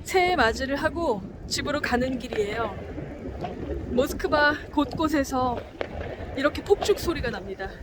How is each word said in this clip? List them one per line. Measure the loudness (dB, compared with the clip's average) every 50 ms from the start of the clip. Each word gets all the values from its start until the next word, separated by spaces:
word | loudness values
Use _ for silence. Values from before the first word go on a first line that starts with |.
| -8
새해 | 2 4 4 6 6 6
맞이를 | 6 4 4 4 0 -2 -2 -2
하고 | 0 0 0 0 0 0 0 0 0 -4 -8 -10 -10 -8
집으로 | -4 -4 -2 -2 0 -2 0
가는 | 0 2 2 2 2 0 -2
길이에요. | -4 -4 -4 0 0 0 0 0 -2 -2 -2 -4 -6 -8 -8 -8 -8 -8 -8 -10 -10 -8 -8 -8 -6 -6 -6 -6 -8 -6 -6 -4 -4 -4 0
모스크바 | 2 2 2 2 0 -2 0 2 4 6 6 6 4 2 -4 -2 2
곳곳에서 | 2 2 2 0 0 0 2 2 2 2 2 0 0 2 2 0 -2 -6 -10 -4 -4 -4 -4 -4 -8 -8 -8 -8 -8 -8 -6 -4
이렇게 | 0 0 0 0 0 4
폭죽 | 4 4 4 6 2 2 2
소리가 | 2 -2 0 0 -2 -2
납니다. | -4 -4 -8 -8 -8 -6 -6 -8 -8 -10